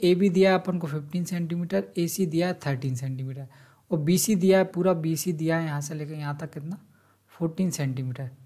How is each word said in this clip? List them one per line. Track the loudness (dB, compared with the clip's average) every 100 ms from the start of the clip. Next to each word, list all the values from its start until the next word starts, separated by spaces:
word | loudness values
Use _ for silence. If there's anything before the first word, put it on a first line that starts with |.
एबी | 4 4 4
दिया | 6 6
है | 4
अपन | 0 -4
को | -4
फिफ्टीन | -6 -6 -6
सेंटीमीटर, | -4 -4 -4 -4 -2 -2 -2 -2
एसी | -2 0 0
दिया | 0 0
है | -2 -4
थर्टीन | -2 -2
सेंटीमीटर | -4 -4 -6 -8 -10 -14 -18 -20 _ -4
और | 0
बीसी | 2 2 4 4
दिया | 6 6
है, | 4
पूरा | 2 2 2
बीसी | 0 -2 -2
दिया | -2 0 0
है | 0
यहाँ | -4
से | -6
लेकर | -8 -10
यहाँ | -8 -8 -8
तक | -10
कितना, | -10 -10 -12 _ _ _ _ _
फोर्टीन | -6 -4 0 -2
सेंटीमीटर। | 0 -2 -2 -4 -6 -10 -12